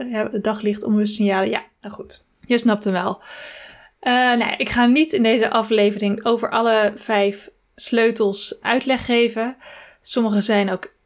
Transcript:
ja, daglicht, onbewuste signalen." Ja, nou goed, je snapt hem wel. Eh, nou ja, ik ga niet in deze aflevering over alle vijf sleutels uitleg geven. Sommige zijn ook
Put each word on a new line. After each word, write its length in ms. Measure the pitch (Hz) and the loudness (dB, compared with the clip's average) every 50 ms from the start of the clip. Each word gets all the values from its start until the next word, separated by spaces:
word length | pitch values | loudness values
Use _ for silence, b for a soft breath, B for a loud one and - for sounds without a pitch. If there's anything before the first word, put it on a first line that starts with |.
| 247 247 | -8 -6
ja, 200 | 226 214 220 - - 202 | -4 -4 -4 -4 -4 -4
daglicht, 420 | - 214 208 214 208 208 208 208 - | -2 -4 -4 -2 -2 -2 -2 -2 -2
onbewuste 320 | - 208 208 214 208 - | 0 0 2 2 0 0
signalen." 340 | - 208 196 190 190 190 220 | 0 0 2 2 0 0 -2
Ja, 140 | 220 - - - _ _ | -2 -4 -6 -10 _ _
nou 120 | - 202 - | -16 -16 -14
goed, 320 | - - - - - - _ _ _ | -14 -14 -14 -16 -16 -18 _ _ _
je 180 | - - 240 | -2 0 0
snapt 260 | 233 240 233 208 208 - | 2 4 2 2 2 0
hem 100 | 202 185 | -2 -2
wel. 280 | 175 180 196 185 B B B B B B B B B B B B B B B B _ | 0 -2 -4 -6 B B B B B B B B B B B B B B B B _
Eh, 140 | - 254 247 | -2 0 2
nou 260 | 254 254 247 240 233 | 2 4 4 2 2
ja, 180 | 214 - - | 0 -2 -2
ik 120 | - 247 - | -4 -4 -2
ga 160 | - 240 240 | 2 4 4
niet 280 | 240 254 311 320 311 - | 6 6 4 4 2 2
in 100 | - 226 | 2 2
deze 260 | 220 233 233 220 - | 4 4 2 2 2
aflevering 760 | - 226 214 214 220 208 202 208 202 202 208 202 208 - - | 0 0 0 2 2 2 4 2 2 0 -2 -2 -2 -2 0
over 240 | 240 233 233 240 - | 0 0 0 -2 -2
alle 420 | - 226 233 233 220 220 214 202 208 | -2 0 2 2 2 2 2 0 -2
vijf 540 | - - - 214 202 202 202 202 202 - - - _ _ _ _ | -4 -4 -2 0 2 2 0 -2 -4 -12 -20 -20 _ _ _ _
sleutels 800 | - - - 240 226 226 233 226 226 214 196 196 - - - - - | -10 -6 -2 0 2 2 2 2 0 0 0 0 -2 -4 -4 -6 -6
uitleg 440 | - - 233 262 254 269 262 247 - | -2 -2 -2 0 0 -2 -2 -2 -2
geven. 500 | - 240 233 233 233 226 220 226 247 262 B B B B B B B B B | 0 2 2 2 2 0 -4 -6 -6 -8 B B B B B B B B B
Sommige 400 | _ - - 247 226 214 208 208 | _ -4 -2 0 0 2 2 0
zijn 300 | 202 - 214 202 202 190 | 2 2 2 2 2 0
ook 240 | 185 180 - - - _ _ | -4 -6 -8 -14 -18 _ _